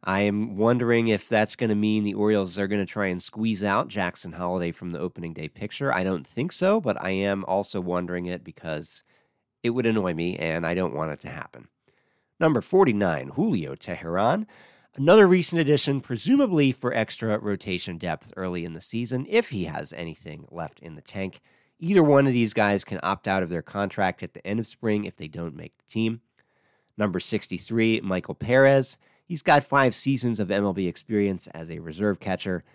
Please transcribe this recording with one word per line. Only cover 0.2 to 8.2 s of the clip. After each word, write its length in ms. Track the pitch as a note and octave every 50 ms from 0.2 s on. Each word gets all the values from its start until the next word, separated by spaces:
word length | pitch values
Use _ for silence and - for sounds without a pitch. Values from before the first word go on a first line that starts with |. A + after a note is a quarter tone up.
| G2+
am 340 | G#2 G2+ G#2 G#2+ A#2+ G2+
wondering 520 | F#2+ G#2+ A#2 B2 B2+ B2 A#2 A#2+ A#2 A2+ A2+
if 200 | A2 G2 - -
that's 280 | A#2 G#2+ G#2+ - -
gonna 180 | - B2 A2+ G#2+
mean 300 | G#2 G#2 G#2+ G#2+ G#2+ G#2
the 100 | G#2 G2
Orioles 440 | G2+ G#2 G#2+ G#2+ G2+ G2 F2+ E2+ G2
are 80 | G2+
gonna 200 | F#2+ G2+ G#2 G2
try 200 | F2+ - G#2+ G2+
and 160 | F#2+ F2+ F2+ -
squeeze 420 | - - G#2+ A2 A2+ A2 F#2 G2+
out 240 | G2+ G2 A2 - C#2+
Jackson 440 | - G#2 F#2 F2 - - - F2+ E2
Holliday 400 | E2+ F2+ F2 F2+ F#2 F2 E2+ E2+
from 200 | - F#2 F2 E2+
the 60 | D2+
opening 340 | D#2+ F#2 - - E2+ E2 D#2+
day 160 | D2+ D#2 D#2
picture. 440 | _ - - G#2+ - - C#3 C3+ B2+
I 120 | F#2 F#2
don't 220 | F#2+ F#2+ E2 C2+
think 260 | - - - C3 F3+ -
so, 280 | - F3+ F#3+ G#3 A3+
but 220 | F3 B2 G2 - -
I 80 | F#2
am 340 | F#2+ F#2+ G2 G2+ G2 G2 G2
also 340 | - F#2 G2 G2+ - - G#2
wondering 460 | F2+ F2+ F2+ F2+ F2+ F2 F2+ F2+